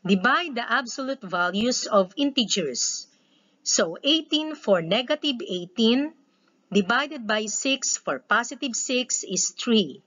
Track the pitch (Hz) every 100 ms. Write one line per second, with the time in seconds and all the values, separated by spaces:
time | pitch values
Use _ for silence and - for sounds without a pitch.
0 | 180 196 214 302 349 240 - 240 247 -
1 | 262 269 185 175 175 196 233 240 - 202
2 | 180 - 285 262 208 - 151 120 - -
3 | - _ _ _ _ _ - - 180 175
4 | 269 320 311 302 311 302 - 185 160 208
5 | 247 302 302 247 - 185 175 - 226 254
6 | 302 - _ _ _ _ _ 196 180 240
7 | 285 294 214 214 220 - 269 269 - -
8 | - 165 _ 214 240 277 285 226 - 254
9 | 247 - - 180 - - - 220 160 123